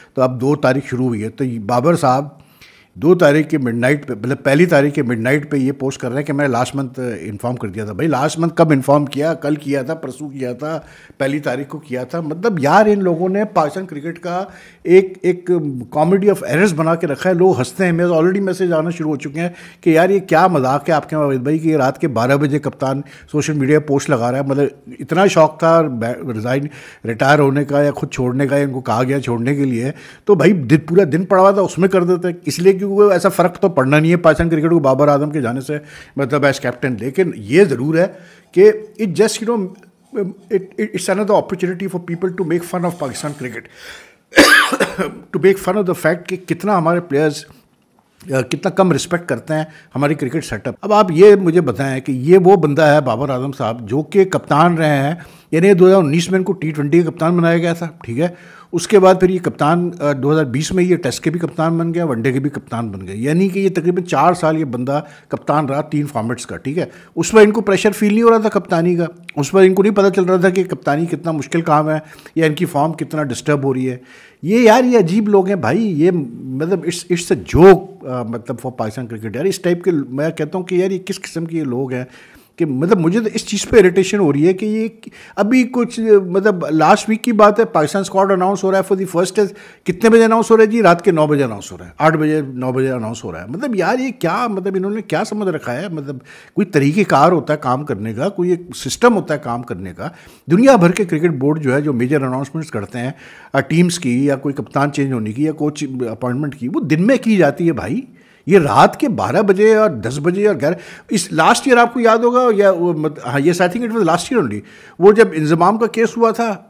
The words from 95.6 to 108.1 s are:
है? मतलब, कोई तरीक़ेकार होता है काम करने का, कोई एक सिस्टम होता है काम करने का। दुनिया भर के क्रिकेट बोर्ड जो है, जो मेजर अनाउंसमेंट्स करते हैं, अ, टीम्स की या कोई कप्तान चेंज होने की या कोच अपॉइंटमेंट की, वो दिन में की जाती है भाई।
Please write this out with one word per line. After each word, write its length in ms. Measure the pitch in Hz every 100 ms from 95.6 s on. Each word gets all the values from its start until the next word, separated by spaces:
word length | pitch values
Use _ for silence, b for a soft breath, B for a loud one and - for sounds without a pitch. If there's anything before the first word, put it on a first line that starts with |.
| -
है? 220 | 120 196
मतलब, 280 | 156 139 131 B B B -
कोई 100 | 208
तरीक़ेकार 640 | 147 139 180 190 147 160
होता 220 | 175 123
है 60 | 151
काम 200 | 131 127
करने 300 | 147 101 107
का, 160 | 110 170
कोई 240 | 196 180
एक 160 | 175 175 -
सिस्टम 380 | 131 - 240
होता 200 | 208 143
है 80 | 147 123
काम 160 | 120
करने 300 | 123 90 95
का। 240 | 85 135 b b b -
दुनिया 280 | 180 269 240
भर 140 | 170
के 140 | 175 180
क्रिकेट 260 | 156 175
बोर्ड 300 | 143 139 160
जो 120 | 139
है, 80 | 135
जो 120 | 147
मेजर 300 | 120 127 151
अनाउंसमेंट्स 480 | 131 131 139 160 151
करते 280 | 110 101 123
हैं, 160 | 127 B B B B 135
अ, 40 |
टीम्स 380 | 135 160 180 170
की 320 | 123 120 143
या 60 | 135
कोई 180 | 143
कप्तान 360 | 135 110 143 143
चेंज 240 | 143 139
होने 200 | 123 107
की 140 | 110 156
या 40 |
कोच 320 | 151 151 147
अपॉइंटमेंट 720 | 143 127 117 110 123 123 151 -
की, 120 | 120
वो 120 | 330
दिन 240 | 170 156
में 160 | 202 262
की 180 | 226 208
जाती 280 | 147 139 170
है 60 |
भाई। 320 | 139 90 202 -